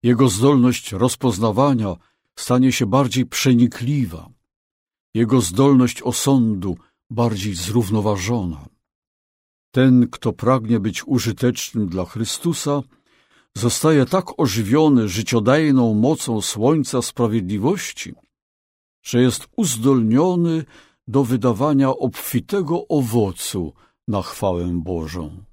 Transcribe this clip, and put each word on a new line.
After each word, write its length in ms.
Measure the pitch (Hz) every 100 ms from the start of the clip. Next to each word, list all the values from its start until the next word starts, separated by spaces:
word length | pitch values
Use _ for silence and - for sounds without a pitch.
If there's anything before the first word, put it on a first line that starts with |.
Jego 260 | 120 120 131
zdolność 640 | 95 135 143 123 120 -
rozpoznawania 1040 | 98 123 - 127 95 113 104 143 123 101 87 _ _ _ -
stanie 360 | - 123 131
się 140 | 120 110
bardziej 400 | 127 131 123 127
przenikliwa, 1040 | - 135 120 120 - 120 143 110 80 80 _ _ _ _ _ _ _ _
jego 280 | 110 113 127
zdolność 600 | 90 92 139 135 123 -
osądu 760 | - 120 - 135 113 101 95 85 _ _ _
bardziej 460 | 117 120 101 104 90
zrównoważona. 1080 | 87 110 98 107 104 101 92 120 90 76 71 _ _ _ _ _ _ _ _ _ _
Ten, 360 | 127 131 127 120
kto 240 | - 117
pragnie 460 | - 113 131 113 117
być 280 | 101 85 -
użytecznym 800 | 123 117 98 127 - - 117 98
dla 180 | 92 87
Chrystusa, 760 | 110 110 - 170 165 151 143 131 _ _ _ _ _ _
zostaje 520 | - 120 - 156 151 123
tak 340 | 190 185 -
ożywiony 720 | 143 101 101 139 156 131 107
życiodajną 840 | 92 107 120 107 147 156 131 117
mocą 480 | 107 123 151 - 110
Słońca 600 | - 104 117 156 135 131
Sprawiedliwości, 1120 | - - 117 110 92 104 120 190 - - - - _ _ _ _ _ _ _ _
że 200 | - 120
jest 260 | 127 - - -
uzdolniony 1080 | 190 117 123 131 110 123 180 180 170 160 147 - _ _ -
do 160 | 120
wydawania 680 | 123 127 123 104 147 139 135
obfitego 1000 | 135 127 - - 117 - 202 160 170 -
owocu 840 | 156 120 117 101 85 - 101 80 - _ _ -
na 140 | 101
chwałę 500 | - - 98 87 87
Bożą. 680 | 87 82 87 78 87 78 90 -